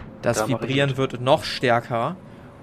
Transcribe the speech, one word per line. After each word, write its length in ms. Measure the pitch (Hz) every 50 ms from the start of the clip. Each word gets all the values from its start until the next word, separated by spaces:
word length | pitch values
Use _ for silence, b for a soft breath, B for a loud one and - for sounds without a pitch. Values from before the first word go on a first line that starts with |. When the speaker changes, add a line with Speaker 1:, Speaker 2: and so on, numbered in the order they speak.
| - - - - -
Speaker 1:
Das 160 | 120 117 110
Speaker 2:
Da 40 | 107
mach 20 | 113
ich 60 | 131 - -
Speaker 1:
Vibrieren 280 | 117 135 139 139 139
Speaker 2:
mit. 80 | 131 127
Speaker 1:
wird 220 | 135 131 - 120
noch 240 | 123 131 147 156 -
stärker 720 | - - - - 127 117 120 120 - 127 113 117 147 180 - - B B B B B B B